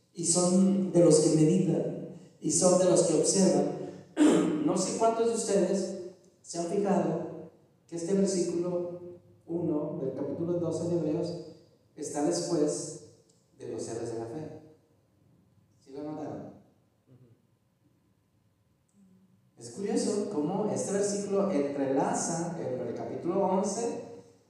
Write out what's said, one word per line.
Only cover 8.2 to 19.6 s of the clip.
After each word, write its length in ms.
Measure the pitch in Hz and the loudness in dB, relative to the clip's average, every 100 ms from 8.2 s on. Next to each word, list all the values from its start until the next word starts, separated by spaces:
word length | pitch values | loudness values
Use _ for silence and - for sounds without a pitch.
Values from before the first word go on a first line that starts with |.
| 190 180 165 170 175 175 175 - 175 - _ _ - | 2 2 0 0 -2 -2 -4 -8 -14 -18 _ _ -8
uno 540 | 170 156 147 - - | -4 -2 -2 -4 -6
del 120 | 131 | -6
capítulo 400 | 139 147 - 170 | -4 -6 -4 -2
doce 340 | 175 165 156 165 | -2 -2 -2 -2
de 80 | 170 | -2
Hebreos 520 | 151 165 170 - - - - _ _ - | 0 -2 -4 -6 -12 -20 -20 _ _ -14
está 260 | 147 151 | -8 -2
después 840 | 156 175 170 165 147 - - - - - _ _ _ _ | 0 0 -2 0 0 0 -8 -12 -18 -20 _ _ _ _
de 80 | - | -12
los 180 | - - | -10 -8
héroes 240 | 117 113 | -6 -6
de 60 | 113 | -8
la 60 | 117 | -8
fe. 360 | 156 151 - - - _ _ _ _ _ _ _ _ _ _ | -10 -12 -14 -20 -20 _ _ _ _ _ _ _ _ _ _
¿Sí 80 | - | -16
lo 120 | 139 | -12
notaron? 500 | 151 151 117 - - - _ _ _ _ _ 127 123 113 _ _ _ _ _ _ _ _ _ _ _ _ _ _ _ 202 _ _ _ _ _ | -10 -10 -10 -10 -14 -20 _ _ _ _ _ -20 -20 _ _ _ _ _ _ _ _ _ _ _ _ _ _ _ _ _ _ _ _ _ _
Es 100 | _ | _